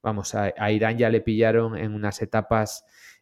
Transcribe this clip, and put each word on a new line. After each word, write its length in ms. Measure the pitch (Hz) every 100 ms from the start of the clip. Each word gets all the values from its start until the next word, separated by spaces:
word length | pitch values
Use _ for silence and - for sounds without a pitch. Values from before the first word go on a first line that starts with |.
Vamos, 320 | 107 107 98 107
a, 180 | 101 -
a 140 | 104
Irán 260 | 110 110 113
ya 120 | 117
le 120 | 110
pillaron 540 | 117 110 110 113 113 113
en 180 | 107
unas 280 | 107 104 -
etapas, 640 | 110 110 104 113 107 - _ _ - -